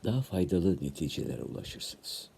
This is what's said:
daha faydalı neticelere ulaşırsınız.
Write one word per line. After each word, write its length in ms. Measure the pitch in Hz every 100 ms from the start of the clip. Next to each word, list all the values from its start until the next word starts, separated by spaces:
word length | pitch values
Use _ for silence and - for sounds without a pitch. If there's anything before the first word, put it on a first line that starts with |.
daha 180 | 90 123
faydalı 560 | 131 95 90 92 87 90
neticelere 640 | 69 67 76 - 58 62
ulaşırsınız. 840 | 62 - - - - - - - -